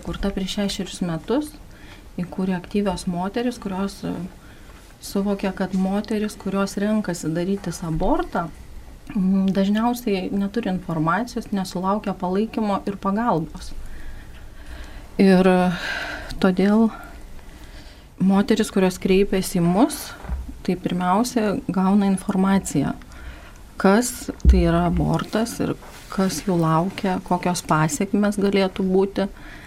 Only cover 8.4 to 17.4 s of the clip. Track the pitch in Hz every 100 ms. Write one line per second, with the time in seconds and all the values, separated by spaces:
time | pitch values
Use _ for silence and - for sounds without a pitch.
8.4 | 165 - - - - - - 208 185 190
9.4 | 190 185 196 208 240 247 214 190 185 202
10.4 | 202 233 208 180 - 160 156 185 240 233
11.4 | - 196 185 175 190 208 202 190 180 190
12.4 | 220 - 208 196 - 196 196 202 240 165
13.4 | 151 - - - - - - - - -
14.4 | - - - - - - - - 190 185
15.4 | 185 185 180 170 - - - - - -
16.4 | 190 185 196 214 220 - - - - -